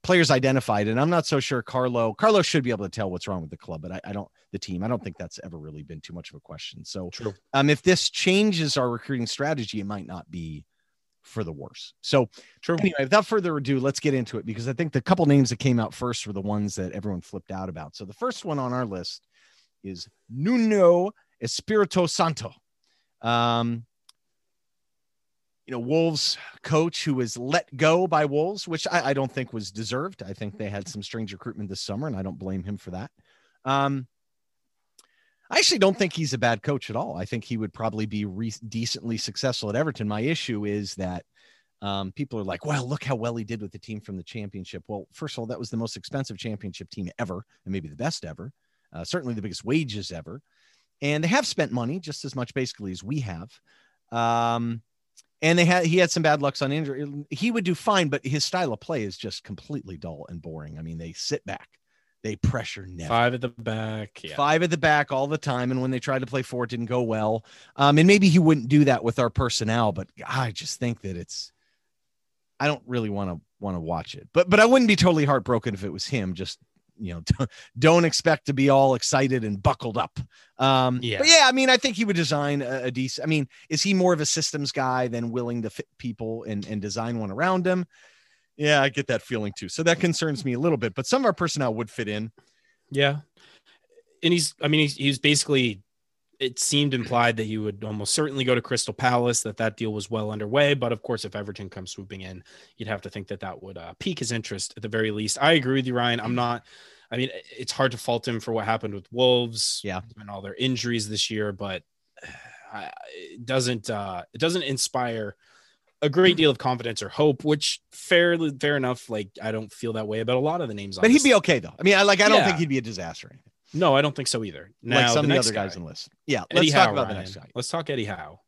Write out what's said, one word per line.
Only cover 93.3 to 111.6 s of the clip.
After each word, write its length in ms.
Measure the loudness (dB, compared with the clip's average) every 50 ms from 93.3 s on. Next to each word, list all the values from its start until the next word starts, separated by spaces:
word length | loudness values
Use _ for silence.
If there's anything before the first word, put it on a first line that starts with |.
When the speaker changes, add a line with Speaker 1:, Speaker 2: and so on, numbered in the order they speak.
| _ _ -20 _ _ _ _ _ _ _ _ _ _ -20 _ _ _ _
Speaker 2:
And 100 | 2 2
he's, 220 | 4 4 2 -2 -4 _
I 60 | 0 2
mean, 120 | 2 4
he's, 160 | 2 2 0
he's 220 | 0 0 0 0 2
basically, 640 | 4 4 4 4 2 2 2 2 2 2 -2 -6 _ _ _ _ _ _ _ _ _ _ _ _
it 200 | -6 -6 -4 -4
seemed 340 | -4 0 2 2 2 2
implied 460 | 0 -2 -2 0 2 4 4 4 2 0
that 60 | -4
he 120 | -4 -4
would 260 | -4 -4 -4 -6 -6
almost 300 | -8 -8 -6 -6 -4 -2
certainly 320 | 0 0 0 -2 -2 -2 2
go 100 | 2 2
to 60 | 2
Crystal 320 | 2 -2 -4 -4 -4 -6
Palace, 500 | -4 2 2 4 4 4 2 2 0 0 -2
that 120 | -4 -4
that 220 | -2 -2 -2 -2 -2
deal 120 | -4 -4
was 180 | -4 -6 -6 -4
well 200 | -4 -4 -4 -4
underway. 440 | -6 -6 -6 0 2 4 4 4 4
But 180 | 0 0 -2
of 100 | -4 -4
course, 220 | -4 -6 -6 -4 -6
if 100 | -8 -8
Everton 360 | -8 -8 -8 -10 -12 -14 -12
comes 220 | -12 -14 -12 -12
swooping 280 | -14 -14 -14 -14 -14 -14
in, 220 | -12 -14 -14 -16 -18 _ -20 -20 -20 _ _
you'd 120 | _ -6 -6
have 120 | -6 -6
to 80 | -8 -12
think 180 | -12 -12 -10 -10
that 120 | -10 -10
that 220 | -8 -12 -12 -12
would, 160 | -16 -16 -16 -16
uh, 160 | -16 -16 -16 _
pique 200 | -6 -4 -4 -4
his 140 | -4 -4
interest 420 | -4 -6 -6 -8 -8 -8 -8 -10 -10
at 60 | -12
the 60 | -10 -4
very 220 | -2 -2 0 0
least. 280 | -2 -4 -4 -4 0 4
I 120 | 6 6
agree 240 | 6 6 4 2 0
with 100 | 0 0
you, 80 | 0 -2
Ryan. 260 | 0 0 0 0 0
I'm 140 | -2 -2 -2
not, 320 | 0 0 -2 -2 -4 _ _ -20 -20 -20 -20 -20 _ _ _
I 60 | -4
mean, 140 | -4 -4 -4 -6 -12 -16 -16 -14 -10
it's 140 | -8 -8
hard 200 | 0 2 2 0
to 60 | 0 -2
fault 300 | -2 -2 -2 -2 -2 -4
him 120 | -4 -4
for 120 | -4 -4
what 140 | -4 -2 0
happened 260 | 0 -2 -2 -2 -8 -10
with 160 | -10 -14 _
Wolves 720 | 0 2 4 4 4 4 2 -2 -4 -4 -2 -2 -2 -4
Speaker 1:
Yeah. 200 | -6 -6 -6 -6 -8 -12 -20 -18
Speaker 2:
and 80 | -16 -14
all 140 | -14 -12
their 120 | -12 -12 -6
injuries 540 | -2 -2 -2 -2 -2 -2 -4 -2 -4 -4 -4
this 220 | -4 -4 -4 -4
year, 220 | -2 -4 -4 -4
but, 320 | -4 -6